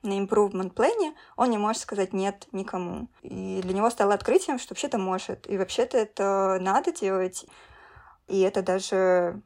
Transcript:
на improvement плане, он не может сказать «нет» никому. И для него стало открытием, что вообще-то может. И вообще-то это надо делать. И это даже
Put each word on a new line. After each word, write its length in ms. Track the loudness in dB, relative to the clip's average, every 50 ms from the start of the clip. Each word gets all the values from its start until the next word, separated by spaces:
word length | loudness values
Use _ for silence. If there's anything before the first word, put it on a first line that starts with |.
| -4
на 160 | -2 -2 -2
improvement 520 | 0 2 4 2 2 2 0 -4 -6 -6
плане, 440 | -2 2 2 2 2 2 -2 -4 -4 -10 -20 -20 -2
он 140 | 0 0 2
не 80 | 2 0
может 240 | 0 -2 -2 -4 -6
сказать 300 | -8 -2 -2 -2 -2 -2
«нет» 340 | -2 -2 -2 -4 -6 -16 _ -10
никому. 560 | -10 -8 -6 -6 -6 -6 -6 -8 -10 -10 -12 _ _ _
И 380 | -12 -10 -8 -8 -6 -6 -6 -4
для 100 | -2 -2
него 160 | 2 2 0
стало 240 | 2 2 2 4 4
открытием, 440 | 2 2 4 2 2 2 2 -4 -4
что 160 | -4 -10 -8
вообще-то 240 | -6 -4 -2 -2 -2
может. 520 | 0 0 -2 -4 -4 -6 -10 -10 -6 -6
И 60 | -2 -2
вообще-то 380 | -2 -2 0 0 0 2 2 0
это 600 | 0 0 _ -2 0 2 2 2 2 2 2 2
надо 320 | 0 2 2 2 2 0 -4
делать. 540 | -2 -2 0 0 0 0 -2 -4 -8 -16 -16 -20 -20 -20 -20 -20 -20 -20 -20 -20 -20 -20 -20 -20 _ _ _
И 120 | 2 2 2
это 200 | 4 2 0 0
даже 800 | 0 0 -2 -2 0 0 2 4 4 4 4 2 0 -4 -8 -14